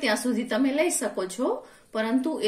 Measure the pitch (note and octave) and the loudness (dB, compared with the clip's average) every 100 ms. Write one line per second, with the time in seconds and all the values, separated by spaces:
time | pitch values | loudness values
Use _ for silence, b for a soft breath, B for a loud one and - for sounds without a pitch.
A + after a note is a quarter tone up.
0 | B3+ G#3 B3+ A3 - G#3+ C4+ C#4+ E4+ - | 2 0 0 0 0 2 2 2 2 0
1 | G#3+ G3+ F#3 - C#4+ B4+ B B _ A3 | -2 -2 -4 -2 -2 -2 B B _ -4
2 | A3 B3+ D#4 C#4+ | 0 2 0 0